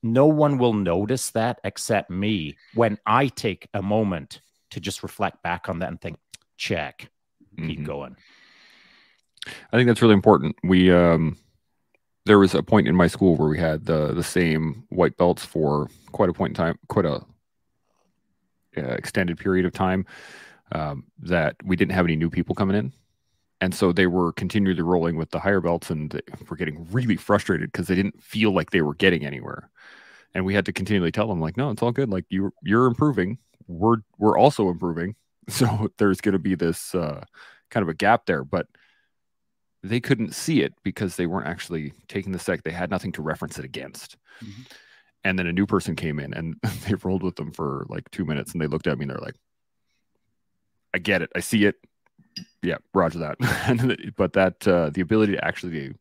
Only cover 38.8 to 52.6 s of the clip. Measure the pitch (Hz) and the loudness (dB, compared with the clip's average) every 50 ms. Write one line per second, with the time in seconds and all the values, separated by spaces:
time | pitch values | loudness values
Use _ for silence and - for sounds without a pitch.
38.8 | _ _ _ _ _ _ _ _ _ _ _ _ _ _ _ _ _ _ _ _ | _ _ _ _ _ _ _ _ _ _ _ _ _ _ _ _ _ _ _ _
39.8 | - 95 110 123 120 - 139 110 113 95 - - - - 165 131 76 69 - _ | -8 -4 -4 -4 0 0 0 0 0 -6 -6 -8 -4 0 2 2 2 0 -2 _
40.8 | _ 98 87 - 110 92 - - 90 82 85 95 57 71 87 90 - - 90 80 | _ -8 -6 -4 -6 -6 -2 -2 -4 -2 -2 -4 -4 -6 -8 -10 -10 -8 -8 -8
41.8 | 76 71 - _ _ _ - 101 92 98 92 87 - - 92 82 - 80 82 87 | -8 -8 -12 _ _ _ -8 -8 -6 -6 -8 -8 -4 -4 -4 -4 -4 -8 -6 -6
42.8 | 90 87 95 92 - 92 82 - 78 78 78 - - 76 76 - 67 65 - - | -6 -4 -4 -4 -4 -6 -8 -8 -6 -6 -6 -6 -6 -12 -10 -12 -14 -12 -12 -14
43.8 | 67 67 - - - - - _ _ _ - - 113 107 101 104 127 - - - | -14 -14 -16 -18 -20 -20 -20 _ _ _ -20 -20 -20 -20 -18 -20 -20 -20 -20 -20
44.8 | _ _ _ _ _ _ _ _ _ 95 92 92 90 85 85 90 101 101 - 95 | _ _ _ _ _ _ _ _ _ -2 -2 0 -2 -2 0 0 0 2 2 -2
45.8 | - - 85 76 - 82 73 73 71 71 - - 82 82 80 - - 113 95 - | 0 -2 -6 -4 -4 -6 -6 -6 -6 -8 -8 -8 -8 -8 -8 -6 -6 -8 -6 -6
46.8 | - 98 98 90 - 92 95 95 92 92 87 - - - - - 82 73 67 69 | -4 -4 -4 -4 -2 -2 -2 -2 -2 -4 -6 -6 -10 -12 -8 -8 -6 -6 -6 -8
47.8 | - - - - - - - - 92 76 78 69 - - - 90 76 76 67 78 | -8 -10 -12 -12 -12 -14 -8 -8 -6 -4 -4 -6 -6 -8 -6 -6 -4 -4 -4 -4
48.8 | - 82 73 64 71 69 65 - - - - _ _ _ _ _ _ _ _ _ | -2 -4 -4 -4 -4 -8 -8 -10 -10 -12 -16 _ _ _ _ _ _ _ _ _
49.8 | _ _ _ _ _ _ _ _ _ _ _ _ _ _ _ _ _ _ _ _ | _ _ _ _ _ _ _ _ _ _ _ _ _ _ _ _ _ _ _ _
50.8 | _ _ - 95 85 107 101 92 82 - - 90 87 - - 110 101 104 - _ | _ _ -6 -6 -2 0 0 0 0 -2 -6 -8 -6 0 2 4 4 4 2 _
51.8 | _ _ _ _ _ _ _ _ _ _ _ - 92 _ _ _ | _ _ _ _ _ _ _ _ _ _ _ -20 -20 _ _ _